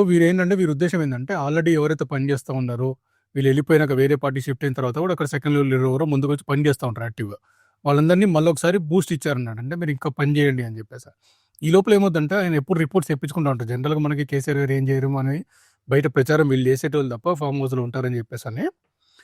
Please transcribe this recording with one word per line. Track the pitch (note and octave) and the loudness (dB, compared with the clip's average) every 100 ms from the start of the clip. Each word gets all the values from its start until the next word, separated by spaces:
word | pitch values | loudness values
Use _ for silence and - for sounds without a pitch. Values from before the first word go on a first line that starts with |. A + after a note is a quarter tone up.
| G3 | 4
వీరు | F3 | 6
ఏంటంటే | E3+ F#3 F3+ G3 | 4 4 2 2
వీరి | E3+ | 2
ఉద్దేశం | D3 F3 F3+ | 2 0 0
ఏంటంటే | D3 B2 C3 F#3+ | -2 -4 -4 -4
already | C#3 D#3+ E3 | 0 0 2
ఎవరైతే | D#3+ D3+ D#3 C#3+ | 2 2 -2 -2
పని | C#3 C#3 | -2 -2
చేస్తా | C#3 - | -2 -4
ఉన్నారో | C3 B2+ A#2+ C3 C3 _ _ _ C#3 | -6 -4 -4 -4 -6 _ _ _ 0
వీళ్ళు | C3+ | 2
వెళ్ళిపోయినాక | C3+ C#3 D#3 D3 | 2 4 4 4
వేరే | C3 C#3 C#3+ | 2 2 2
పార్టీ | C#3+ C3+ | -2 -4
షిఫ్ట్ | C3+ C3 C#3+ | -4 -4 -4
అయిన | C3 | -2
తర్వాత | B2+ B2 | -4 -2
కూడా | F#3 E3+ | -2 -2
అక్కడ | D3 | -4
సెకండ్ | D3 D3+ D3 | -4 0 2
లెవెల్ | C#3 | 2
లీడర్ | C3 C3 | 2 2
ఎవరో | C3 D#3 | 0 0
ముందుకు | C#3 C#3+ | 0 0
వచ్చి | C#3+ - | -2 -2
పని | C#3+ D3 | 0 2
చేస్తా | C3 B2 | 0 -2
ఉంటారు | A2 A#2 | -6 -10
యాక్టివ్‌గా. | A2+ G#2 G2+ _ _ _ _ C#3+ | -8 -10 -12 _ _ _ _ 0
వాళ్ళందరినీ | C#3+ D#3+ F3+ G3+ D#3 | 2 4 4 4 4
మళ్ళీ | E3 | 2
ఒకసారి | D3+ E3+ G3 D#3 | 2 0 0 0
బూస్ట్ | F#3 - | 0 0
ఇచ్చారన్నాడు, | E3 D#3 B2+ A#2+ A2+ | -4 -4 -4 -6 -8
అంటే | B2 E3+ | -8 -6
మీరు | E3 | -4
ఇంకా | C#3 D#3 | -4 -6
పని | C3+ D3 D3 | -2 0 2
చేయండి | C#3+ C3 | 2 0
అని | A#2 A2 | -6 -10
చెప్పేసి. | A2+ B2 - _ _ _ _ _ | -14 -20 -20 _ _ _ _ _
ఈ | D3+ | 2
లోపల | F3+ G3 | 4 6
ఏమవుతుందంటే | G#3 G3 D#3+ D3+ G3 | 4 4 0 0 0
ఆయన | F3+ D3+ | 0 0
ఎప్పుడు | C3+ E3 | 0 -2
రిపోర్ట్స్ | D#3 F#3+ - | 0 0 -2
తెప్పించుకుంటా | D3 C#3+ F3 C#3+ | -4 -4 -2 -2
ఉంటారు. | B2 A2+ | -2 -4
జనరల్గా | B2 C#3+ D3+ D3 | -4 -2 -2 -2
మనకి | D3 C#3+ | -2 -2
కేసీఆర్ | C#3 C3 C#3 | -4 -2 -2
గారు | C#3 C3+ | 0 0
ఏం | C3+ | 0
చేయరు | C3+ C3+ C#3 | 0 0 -2
అని | C3+ D3+ - _ _ _ - | -2 -4 -8 _ _ _ -2
బయట | C#3 D3 | 0 2
ప్రచారం | C#3 C3 D#3 D3 | 0 2 4 4
వీళ్ళు | C3 B2+ | 2 2
చేసేటోళ్ళు | C3 D#3 D3 C3 | 2 0 -2 -2
తప్ప | A#2 F3 | -4 -4
ఫామ్ | E3 C#3+ C#3 | -2 -2 -2
హౌస్లో | C3+ B2+ | -2 -2
ఉంటారని | A#2+ C3 B2 A#2+ | -4 -4 -4 -4
చెప్పేసి | A2+ A#2+ B2+ | -8 -12 -10
అని. | A#2 D#4+ - _ _ _ _ | -6 -6 -8 _ _ _ _